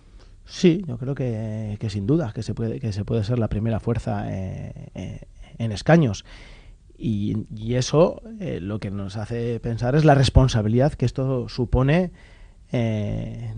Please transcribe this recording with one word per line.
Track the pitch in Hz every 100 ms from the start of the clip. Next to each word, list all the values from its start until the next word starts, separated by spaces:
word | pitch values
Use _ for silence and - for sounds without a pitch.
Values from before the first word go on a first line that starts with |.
| - - - -
Sí, | - - 180 165 175
yo | 117
creo | 127
que, | 139 131 110 110 107 107 104
que | 110
sin | 104 98
duda, | 156 113
que | 107
se | 110
puede, | 110 117 123
que | 120
se | 98
puede | 101 117
ser | 101 123
la | 110
primera | 104 113 110
fuerza, | - 113 - 104 110
eh, | 101 92 98 98 - -
eh, | - 95 - - - - -
en | 117
escaños. | 101 - 165 139 95 - - - - - - - -
Y, | - 107 104 107 -
y | 107 110
eso, | 123 127 147 180 - 220 220
eh, | 175 117
lo | 92 107
que | 101
nos | 98 98 104
hace | 104 117 117 117
pensar | 120 113 120 143
es | 156
la |
responsabilidad | 139 123 - 131 117 104 117 143
que | -
esto | 123 - 131 131 113
supone, | - 117 127 135 160 185 - - - - - -
eh, | 127 113 110 104 110 113 113 117